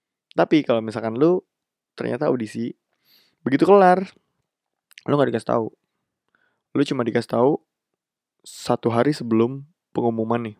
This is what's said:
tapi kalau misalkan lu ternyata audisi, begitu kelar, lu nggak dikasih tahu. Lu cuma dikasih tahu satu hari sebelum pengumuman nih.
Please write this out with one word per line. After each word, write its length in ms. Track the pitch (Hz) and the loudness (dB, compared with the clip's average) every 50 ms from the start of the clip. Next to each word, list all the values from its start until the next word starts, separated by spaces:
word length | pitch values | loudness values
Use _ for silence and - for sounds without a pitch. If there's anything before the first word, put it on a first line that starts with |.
| _ _ _ _ _ _ - | _ _ _ _ _ _ -4
tapi 320 | 170 170 - 170 151 135 | -2 0 2 2 2 2
kalau 160 | - 120 113 110 | 2 0 -2 -2
misalkan 320 | 110 107 113 110 113 110 | -4 -8 -6 -6 -6 -2
lu 240 | 123 143 170 180 185 - _ _ _ _ _ _ _ _ _ _ | 0 0 2 2 0 -4 _ _ _ _ _ _ _ _ _ _
ternyata 320 | - 120 120 120 123 151 | -10 -8 -6 -6 -4 -2
audisi, 480 | 156 139 123 113 104 - 117 117 127 - - _ _ _ _ _ _ _ _ _ _ _ _ - | -2 -2 -2 -4 -8 -8 -8 -8 -8 -10 -14 _ _ _ _ _ _ _ _ _ _ _ _ -4
begitu 160 | 123 135 139 165 | -2 0 2 4
kelar, 400 | 175 202 202 190 180 180 185 190 - - _ _ _ _ _ _ _ _ _ _ _ _ _ _ _ _ - _ | 6 8 8 8 6 4 2 0 -6 -12 _ _ _ _ _ _ _ _ _ _ _ _ _ _ _ _ -12 _
lu 80 | - 135 | -2 0
nggak 160 | 147 135 123 120 | 2 2 0 0
dikasih 160 | 113 - - 120 | -4 -4 -2 -2
tahu. 140 | 120 110 - - _ _ _ _ _ _ _ _ _ _ _ _ _ _ _ _ _ _ _ - | -2 -4 -6 -10 _ _ _ _ _ _ _ _ _ _ _ _ _ _ _ _ _ _ _ -4
Lu 60 | 131 | -4
cuma 240 | 143 - 139 131 120 | -2 -2 -2 -4 -4
dikasih 260 | 117 101 120 113 - - | -2 -2 -4 -4 -2 0
tahu 140 | 117 120 139 160 - _ _ _ _ _ _ _ _ _ _ _ _ _ _ _ _ | 0 2 2 0 -2 _ _ _ _ _ _ _ _ _ _ _ _ _ _ _ _
satu 480 | _ - - - - - 120 - - 120 | _ -20 -20 -10 -4 -4 -4 -2 -2 0
hari 240 | 113 117 117 143 151 | 0 0 0 0 -2
sebelum 500 | - 123 117 113 110 113 123 135 139 143 147 _ _ _ _ - | -4 -4 -2 0 0 0 0 -2 -8 -16 -18 _ _ _ _ -6
pengumuman 580 | - 120 117 113 110 110 110 117 120 117 110 | -4 -2 -2 -2 -4 -4 -4 -4 -4 -6 -8
nih. 40 | 101 | -12